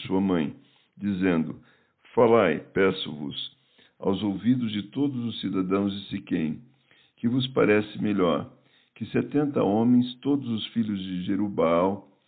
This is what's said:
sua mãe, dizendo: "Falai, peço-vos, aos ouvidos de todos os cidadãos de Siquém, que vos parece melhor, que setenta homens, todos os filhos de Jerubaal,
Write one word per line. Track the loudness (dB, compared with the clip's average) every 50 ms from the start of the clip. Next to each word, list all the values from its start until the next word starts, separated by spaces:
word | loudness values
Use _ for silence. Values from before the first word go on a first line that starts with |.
| -6
sua | -2 -2 0
mãe, | 2 2 2 0 0 -2 -6 -10 -18 _ _ _ _ _ _
dizendo: | -8 -4 -4 -2 0 0 2 2 0 0 -2 -6 -12 -16 _ _ _ _ _ _ _ _ -4 2
"Falai, | 4 4 6 6 6 6 4 2 0 -4 -4 0
peço-vos, | 2 4 4 2 0 -4 -10 -10 -8 -8 -8 -8 -10 -12 -14 -16 _ _ _ _ _ _ _ _ _
aos | -2 -2 -2 0
ouvidos | -2 -4 -4 0 2 2 2 2 0 -2
de | -4 -4
todos | -6 -6 -4 -4 -2 -2 -2 -4 -6
os | -6 -6 -6
cidadãos | -6 -4 -2 -2 0 0 0 0 0 0 -2 -6
de | -8 -10
Siquém, | -10 -10 -6 -4 -4 -2 -2 -4 -4 -8 -12 -18 _ _ _ _ _ _ _ _ _
que | _ -4 -2
vos | 0 0 -2
parece | -2 0 2 4 4 4 4 2 -2 -4 -4
melhor, | -2 -2 0 2 2 2 2 0 -2 -8 -14 _ _ _ _ _ _ _ _
que | -12 -8
setenta | -4 -2 -2 -2 -2 -2 -2 -2 0 0 0 0
homens, | 2 2 2 4 4 6 4 4 2 -2
todos | -6 -2 -2 -2 -2 -2 -4
os | -4 -4 -6
filhos | -4 -4 -2 -2 -2 -2 -4
de | -4 -4 -6 -4
Jerubaal, | -4 -2 -2 -2 -2 -2 0 2 2 4 4 4 2 2 0 -2 -8 -14 _ _ _